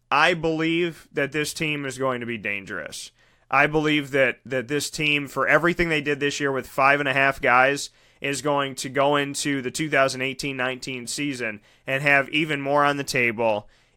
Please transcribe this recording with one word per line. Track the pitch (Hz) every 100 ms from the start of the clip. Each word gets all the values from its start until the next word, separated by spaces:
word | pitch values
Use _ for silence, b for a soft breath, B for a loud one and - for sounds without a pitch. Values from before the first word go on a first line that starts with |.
| -
I | 135 160
believe | 180 165 160 160 165 175 151 -
that | - 139
this | 151 147
team | - 160 147 139
is | 127
going | 131 123
to | 117
be | 117
dangerous. | 101 101 95 95 - - - _ _ _ -
I | 135 147
believe | 156 151 151 139
that, | 135 127 117 113
that | 131 117
this | 147 143
team, | - 151 147 139
for | 135 127
everything | 147 170 175 170
they | 156
did | 143 143
this | 143 139
year | 143
with | 135 113
five | - 135 143
and | 143
a |
half | 135 139 135
guys, | 131 123 131 143 - b b b
is | 139 139
going | 143 143 135 131
to | 139
go | 131 139 147
into | 139 139 147 139
the | 123
two | - 156
thousand | 143 135 131
eighteen | 131 135 143 135
nineteen | 127 127 135 127 117
season | - 147 127 117 104 b b -
and | 135
have | 143 143 135
even | 151 160 143
more | 139 147
on | 143 143
the | 135
table, | 131 120 110 117 104 - _ _